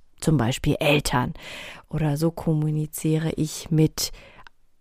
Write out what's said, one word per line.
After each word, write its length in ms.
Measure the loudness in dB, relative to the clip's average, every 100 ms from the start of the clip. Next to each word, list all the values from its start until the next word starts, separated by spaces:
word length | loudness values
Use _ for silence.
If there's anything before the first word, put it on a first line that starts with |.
| -14 -4
zum 180 | 2 2
Beispiel 380 | 2 0 0 0
Eltern 540 | 2 2 2 0 -2 -6 -14 -16 -16 -18 -8
oder 280 | -2 0 2
so 140 | 0
kommuniziere 1000 | 0 0 0 0 -2 -4 -4 0 0 0
ich 400 | -2 -4 -6 0
mit 400 | 4 4 2 -6 -8 -18 -20 -20 _ _ 0